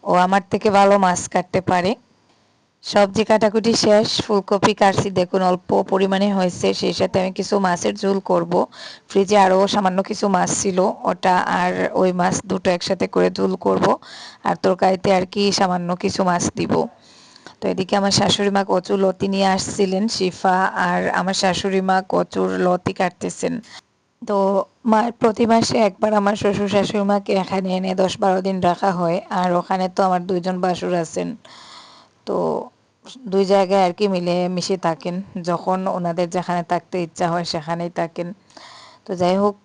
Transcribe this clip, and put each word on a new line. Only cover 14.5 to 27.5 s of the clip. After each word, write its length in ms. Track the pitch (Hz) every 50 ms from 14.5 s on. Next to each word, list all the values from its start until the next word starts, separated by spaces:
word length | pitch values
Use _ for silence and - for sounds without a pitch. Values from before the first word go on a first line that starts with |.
| -
তরকারিতে 580 | - - 190 190 180 - 190 190 185 - 202 196
আর 120 | 185 185
কি 260 | 185 - 208 202 202
সামান্য 440 | 190 - 196 185 180 180 175 175 180
কিছু 280 | 180 - 190 - - 196
মাছ 280 | 180 175 175 175 - -
দিব। 320 | - 170 - - - - 233 - _ _ - - - - - - - _ - - _
তো 60 | - 196
এদিকে 280 | 185 180 190 180 -
আমার 160 | 202 196 196
শাশুড়ি 380 | 190 - 196 190 190 - 208 202
মা 160 | 196 196 196 196
কচুর 320 | 196 185 180 - 202 196
লতি 280 | 190 190 180 185 - 196
নিয়ে 180 | 190 190 196
আসছিলেন, 640 | 190 190 190 - - - - 202 190 185 190 208 226
শিফা 580 | - - 185 185 175 - - 196 185 185 190
আর 440 | 190 - 185 185 175 175 180 180 180
আমার 240 | - - 180 185 190
শাশুড়ি 480 | - - 190 175 175 - 196 190 190
মা 220 | 190 190 190 190 190 _
কচুর 400 | - 175 180 - - 190 185 185
লতি 440 | 190 185 185 180 180 180 _ - 190
কাটতেছেন। 680 | - 196 180 - _ - 185 - - - - - 240 220 - - - _ _ _ _ _ _ _ _ - 233
তো 380 | 208 196 196 190 202 196 - _ _ _ _
মা, 260 | 233 220 214 214 240 226 _
প্রতি 260 | - 233 208 - 240
মাসে 320 | 220 226 226 226 - - 247
একবার 360 | 226 202 185 - - 214 214
আমার 220 | 208 202 202 214
শ্বশুর 340 | 202 - 208 196 196 202 196
শাশুড়ি 340 | 196 202 196 - - 208 202
মাকে 300 | 196 202 202 196 - 208
এখানে 420 | 190 185 -